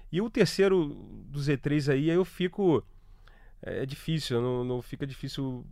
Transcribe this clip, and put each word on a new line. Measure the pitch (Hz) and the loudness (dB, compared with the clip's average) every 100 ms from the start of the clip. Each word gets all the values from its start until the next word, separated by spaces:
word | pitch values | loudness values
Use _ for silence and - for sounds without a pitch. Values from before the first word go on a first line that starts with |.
| - | -6
E | 165 | -4
o | 226 | 0
terceiro | - 175 - 196 190 147 - 107 - - | 2 2 4 4 4 2 -4 -14 -16 -10
do | 143 | -4
Z | 139 139 | 0 0
três | 143 151 139 | 2 0 2
aí, | 135 156 | 2 4
aí | 170 | 2
eu | |
fico, | 180 - 180 - 190 127 - - - - - - - - | 0 -2 -4 2 4 4 2 -20 -20 -20 -20 -20 -20 -14
é, | - 92 | -8 -6
é | 135 | -6
difícil, | 143 - 160 - 120 | -6 -2 -2 0 0
não, | 123 123 | 0 -2
não | 123 123 | -2 -4
fica | - 131 139 | -6 -8 -8
difícil | 131 135 - 135 123 - | -8 -10 -6 -6 -6 -12